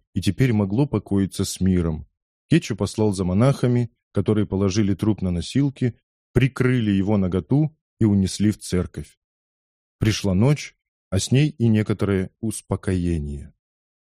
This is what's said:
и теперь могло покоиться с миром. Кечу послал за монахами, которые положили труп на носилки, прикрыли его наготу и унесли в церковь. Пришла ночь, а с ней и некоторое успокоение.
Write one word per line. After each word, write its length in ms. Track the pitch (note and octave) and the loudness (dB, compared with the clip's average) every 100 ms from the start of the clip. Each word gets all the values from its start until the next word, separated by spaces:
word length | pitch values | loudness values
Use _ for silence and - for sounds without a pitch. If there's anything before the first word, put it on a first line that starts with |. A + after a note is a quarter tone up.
| _ | _
и 80 | - | -6
теперь 300 | G2+ - C3 | -2 0 2
могло 340 | G#2+ G2 G#2+ C#3+ | 2 0 0 0
покоиться 580 | G#2+ - G2 F#2+ - | -2 -2 0 0 -2
с 160 | F#2+ - | -6 -2
миром. 460 | F#2 F2+ E2 D2+ - _ _ _ - | 0 2 0 -4 -10 _ _ _ 0
Кечу 280 | E3 - F#2+ | 0 0 -4
послал 360 | G2+ - G#2+ | -4 0 0
за 120 | F#2+ | 0
монахами, 680 | F2+ F#2 C3 C#3 B2+ B2 A#2+ _ _ | 0 2 2 2 0 0 -2 _ _
которые 340 | - G#2+ G#2+ G2+ | -4 0 0 0
положили 480 | F#2+ G2 G2 G2+ | 0 0 0 0
труп 260 | G2+ G#2 G#2 | 0 -2 0
на 100 | F#2 | -2
носилки, 680 | F2 E2 B2+ C#3+ - B2 - _ _ _ B2 | -4 -4 -2 -2 -2 -4 -6 _ _ _ 0
прикрыли 540 | C3 - B2+ B2+ G#2+ | 2 2 0 2 2
его 260 | G2 F#2+ G#2 | 2 2 0
наготу 580 | F#2 F#2 - C#3 D#3 - _ - | 0 -2 0 0 0 -4 _ 0
и 60 | |
унесли 460 | A2 G2+ F#2 - G#2 | 2 4 2 0 0
в 80 | G2+ | -2
церковь. 600 | - F2+ E2 - D2+ _ _ _ _ _ _ _ _ - | -4 -4 -4 -8 -16 _ _ _ _ _ _ _ _ -4
Пришла 360 | G#2+ G2+ G2 | -2 0 0
ночь, 420 | F#2 B2+ D3+ - - _ _ _ | 2 2 0 -4 -20 _ _ _
а 100 | F#2+ | -6
с 120 | - | 0
ней 180 | C3 D3+ | 2 0
и 180 | - A#2 | 0 2
некоторое 600 | G#2+ G#2+ G2+ G2 G2 F#2 _ | 2 0 -2 0 0 -2 _
успокоение. 1120 | A2+ - - G2 - F#2 F2 E2+ D2 C#2+ C#2+ _ _ _ _ _ _ | -8 -8 -6 -6 -2 -2 0 -2 -4 -10 -14 _ _ _ _ _ _